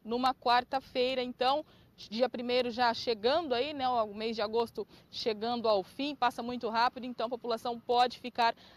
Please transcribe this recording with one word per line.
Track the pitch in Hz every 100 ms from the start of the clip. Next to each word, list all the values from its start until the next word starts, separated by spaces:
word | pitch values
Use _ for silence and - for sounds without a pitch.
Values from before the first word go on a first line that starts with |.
numa | 214 240 262
quarta-feira. | 254 247 240 254 269 - 262 254 262
Então, | 247 - 247 294 - - - -
dia | - 214 247
primeiro | 247 240 247 247
já | 226 240
chegando | 226 - 220 226 311 330
aí, | 240 285
né, | 294 254
o | 247 214
mês | 202 226
de | 220
agosto | 214 226 233 - 202 - -
chegando | - 240 214 226 240 220
ao | 208
fim, | 185 - 285
passa | 285 240 254
muito | 233 247 226
rápido, | 226 247 247 247
então | 240 240
a |
população | 240 233 226 247 240
pode | - 240 247 -
ficar | 247 - 226 - -